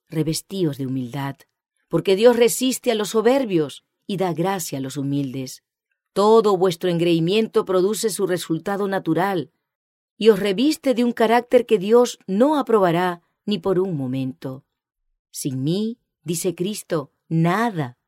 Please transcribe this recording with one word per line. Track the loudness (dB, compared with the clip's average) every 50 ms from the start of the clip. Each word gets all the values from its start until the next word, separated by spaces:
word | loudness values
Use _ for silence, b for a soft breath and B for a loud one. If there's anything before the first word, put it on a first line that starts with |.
| _ -8
revestíos | -4 -4 -2 -2 -4 -6 -6 -8 -6 -2 -2 -2 -2 -4
de | -6
humildad, | -6 -4 -6 -6 -6 -8 -8 -8 -8 -10 _ _ _ _ _ _ _ _ _ _ _
porque | -4 -2 0 2 4
Dios | 6 6 6 6
resiste | 6 2 2 2 0 -2 -2 -2 -2 -2 -2
a | -2
los | -2 -2 -2
soberbios | 0 2 2 4 2 2 0 0 0 0 0 -2 -6 -14 _ _ _ _ _
y | -6 -4
da | -2 -2 -2
gracia | -2 -2 -2 -2 -2 -4 -6 -8 -8 -8
a |
los | -8 -8 -6
humildes. | -6 -4 -4 -2 -2 -4 -4 -6 -8 -10 -12 -14 -18 _ _ _ _ _ _ _ _ _ _ -2
Todo | 2 4 6 6 6 6 4 2
vuestro | 2 2 0 0 0 -2 -2
engreimiento | 0 0 2 2 2 2 2 2 0 0 0 0 0 -2 0
produce | 0 0 2 2 0 0 -2 -4 -4
su | -2 -2 -2
resultado | -2 -2 -4 -4 -4 -4 -4 -4 -4 -4 -4 -4 -4
natural, | -4 -4 -2 -2 0 0 0 0 -2 -4 -6 -8 _ _ _ _ _ _ _ _ _ _ _ _ _
y | 2 4 4
os | 4 4
reviste | 2 -2 0 0 0 0 0 0 0 0 0
de | 2 0
un | 0
carácter | 2 2 2 2 2 2 2 4 2 2 4
que | 2 0 0
Dios | 2 4 4 4 4 2 -2 -10 _
no | -2 0 2 2 2 2 0
aprobará | 0 2 2 2 4 4 2 2 0 -2 -4 -6 _ _ _ _ -6
ni | -6 -4 -2
por | -2 -2 0 0
un | 0 -2 -4 -6
momento. | -6 -4 -4 -4 -6 -6 -8 -10 -10 -12 -12 -12 _ _ _ _ _ _ _ _ _ _ _ _ _ _
"Sin | -12 -8 -8 -6 -4 -4
mí", | -2 -2 -2 -2 -4 -6 -8 _ _ _ _ _
dice | -8 -8 -6 -4 -4 -4 -4
Cristo, | -4 -4 -6 -6 -8 -8 -6 -6 -6 -6 -8 _ _ _ -4
"nada | -2 0 0 2 0 0 -2 -2 -4 -4 -6 -8 -10 _ _